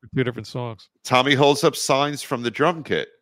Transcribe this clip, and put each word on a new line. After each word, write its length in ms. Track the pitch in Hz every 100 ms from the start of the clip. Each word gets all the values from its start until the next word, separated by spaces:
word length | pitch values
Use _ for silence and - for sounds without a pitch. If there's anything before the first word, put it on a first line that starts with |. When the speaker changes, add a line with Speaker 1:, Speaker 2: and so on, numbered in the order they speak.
Speaker 1:
for 140 | 117
two 80 | 135
different 220 | 127 117
songs. 440 | 107 127 120 110 _ _
Speaker 2:
Tommy 300 | - 127 131
holds 300 | 135 143 147
up 120 | 147
signs 460 | - - 135 143 143
from 220 | - 127
the 80 | 120
drum 320 | 107 156 165
kit. 260 | 123 82 58 _